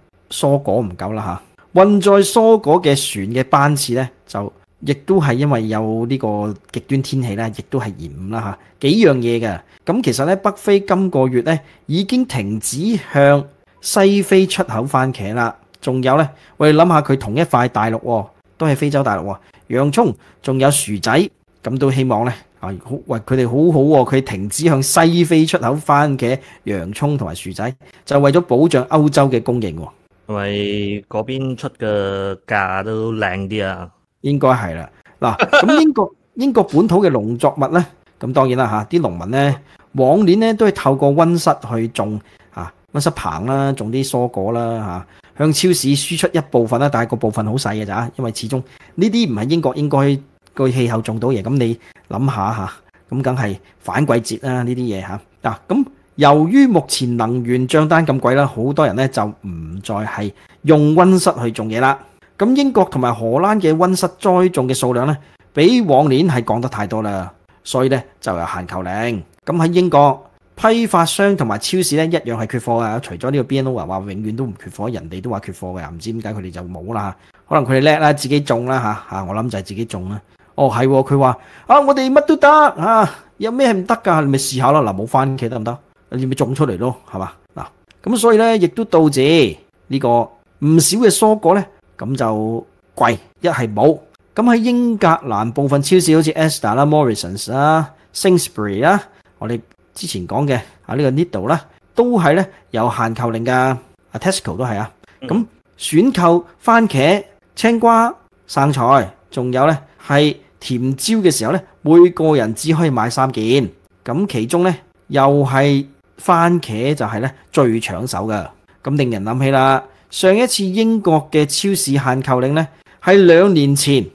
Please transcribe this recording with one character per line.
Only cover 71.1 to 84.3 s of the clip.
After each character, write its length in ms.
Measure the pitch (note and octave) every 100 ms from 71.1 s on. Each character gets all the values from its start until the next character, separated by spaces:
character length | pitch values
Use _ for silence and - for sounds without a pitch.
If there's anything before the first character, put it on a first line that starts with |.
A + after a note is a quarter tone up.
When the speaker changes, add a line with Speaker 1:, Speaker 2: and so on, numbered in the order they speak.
| - G3+ G3
Speaker 1:
同 100 | A#2+
埋 100 | G2+
超 240 | - F#3
市 140 | F3+ D3
呢， 100 | D#3+
一 240 | E3 A#2
樣 60 | A#2
係 120 | A2+
缺 120 | B2
貨 260 | A#2 A#2 A2+
㗎。 140 | A2
除 160 | - F2+
咗 160 | B2
呢 60 | C#3
個 60 |
B 160 | A#2+ C3+
N 80 | C3
O 40 |
話， 120 | B2 F2+
話 100 | F#2+
永 80 | G2+
遠 260 | G2 G#2+ A2
都 80 |
唔 100 | C3 G2
缺 80 | -
貨， 220 | F2 G#2
人 180 | A#2 E2
哋 120 | F2+
都 80 | A2
話 100 | G#2+
缺 140 | -
貨 280 | F#2 F#2 F#2
嘅， 80 | D#2+
唔 80 | E2+
知 140 | F2+
點 100 | A2+
解 120 | G#2+
佢 100 | G#2+
哋 80 | F#2
就 100 | E2+
冇 300 | F2+ F2+ F2
啦。 220 | A2+ G2+ F2+ _ _ -
可 80 | D#3
能 100 | B2
佢 120 | C3
哋 20 |
叻 200 | C#3+ D#3
啦， 120 | D3+
自 160 | C#3+ C3
己 140 | D3
種 240 | C#3 A#2 B2
啦 120 | C3 A#2 G#2 -
吓， 60 | G2
吓， 60 |
我 100 | F#2
諗 160 | G#2 A#2+
就 80 | G2+
係 40 |
自 100 | F#2+
己 120 | G2 A2
種 240 | G2+ F#2
啦。 120 | G#2 - _ _ -
哦， 140 | C#3+
係 160 | A#2 C3
喎， 220 | C3+ C3
佢 100 | C#3+
話： 200 | C3+ A#2+ - - -
「啊， 120 | B3+
我 160 | C#4+ C#4
哋 160 | C4
乜 140 | C4+ D4
都 100 | D#4
得 140 | C#4+
啊， 600 | D4+ D4 - F3+ A3+ G3+ - - -
有 120 | G#3+
咩 220 | B3 C4
唔 140 | G3+ F3+
得 100 | A3+
㗎？ 260 | - D#3+
你 60 |
咪 100 | D3